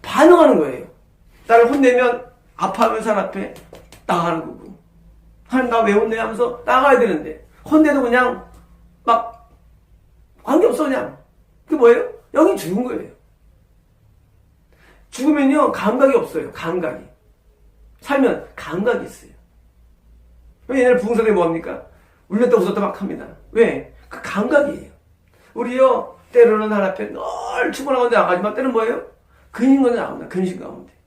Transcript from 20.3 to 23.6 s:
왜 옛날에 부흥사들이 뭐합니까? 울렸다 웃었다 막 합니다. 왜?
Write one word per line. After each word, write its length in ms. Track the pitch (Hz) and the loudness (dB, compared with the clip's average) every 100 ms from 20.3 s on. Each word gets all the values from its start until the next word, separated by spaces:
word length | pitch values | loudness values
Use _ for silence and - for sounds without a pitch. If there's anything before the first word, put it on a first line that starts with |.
| _ - _ - | _ -20 _ -6
왜 120 | 269 | 0
옛날에 160 | 247 247 | 2 2
부흥사들이 360 | 208 226 220 | 2 0 2
뭐합니까? 500 | 190 170 165 - - - _ _ _ _ | 2 0 -2 -8 -14 -16 _ _ _ _
울렸다 280 | 196 240 233 | -2 2 2
웃었다 240 | 185 180 | 0 -2
막 200 | 196 - | -4 -6
합니다. 260 | 196 - - - - | -10 -10 -14 -20 -8
왜? 400 | 220 | 0